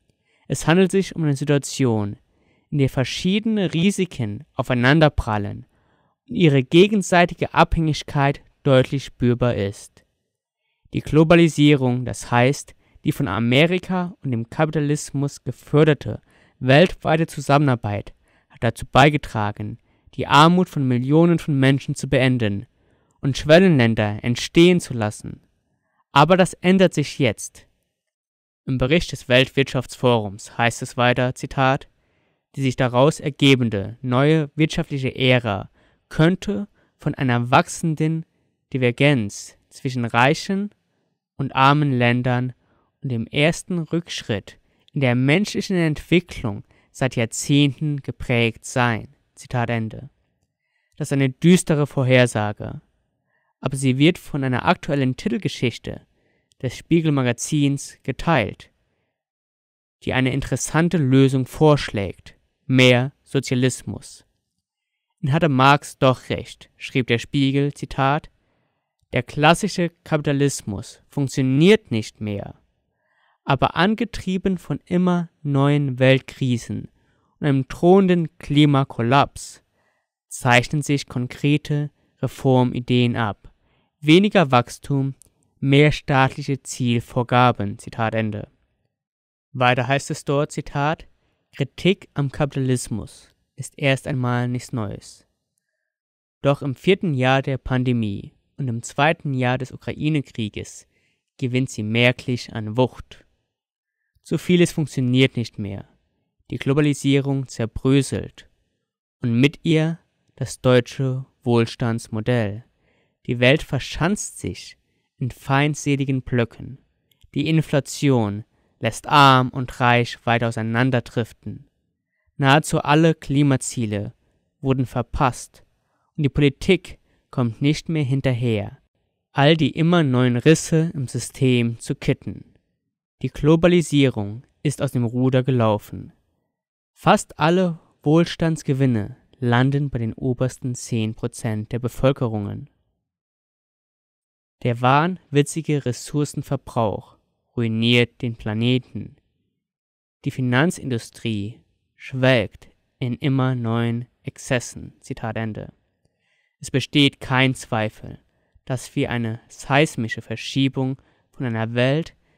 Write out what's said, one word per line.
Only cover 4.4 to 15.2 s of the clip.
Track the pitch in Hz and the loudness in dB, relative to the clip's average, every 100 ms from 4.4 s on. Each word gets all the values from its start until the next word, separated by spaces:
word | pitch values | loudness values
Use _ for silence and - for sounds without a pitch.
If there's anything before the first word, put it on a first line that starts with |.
| - | -12
aufeinanderprallen | - - 123 123 156 151 - - 107 101 107 123 _ _ _ _ _ - | -8 -4 2 4 6 4 2 -4 -4 -6 -10 -16 _ _ _ _ _ -8
und | |
ihre | - 165 139 | 2 4 4
gegenseitige | 131 165 202 214 - 175 175 - - | 4 6 6 4 0 2 2 -2 -2
Abhängigkeit | 147 170 170 156 143 - 151 139 - _ _ | 2 2 2 0 -2 -4 -2 0 -2 _ _
deutlich | 143 131 123 135 | 2 4 4 -2
spürbar | - - 123 120 123 | -8 -2 0 2 0
ist. | 113 98 - - _ _ _ _ _ _ _ _ _ _ | -2 -4 -6 -18 _ _ _ _ _ _ _ _ _ _
Die | - | -8
Globalisierung, | - 143 160 170 170 147 147 143 127 123 120 | 0 4 6 6 6 4 4 4 2 -2 -4
das | 110 - | -8 -2
heißt, | 120 123 143 - - _ _ | 2 2 0 -8 -20 _ _
die | - | -6
von | - 127 | -4 -2
Amerika | 98 117 127 165 180 - 185 175 - | -2 2 4 4 0 -4 -6 -6 -8
und | 139 | -6
dem | 117 117 | -6 -6
Kapitalismus | - 156 156 147 147 - 139 | -2 -2 0 -2 -4 -4 -6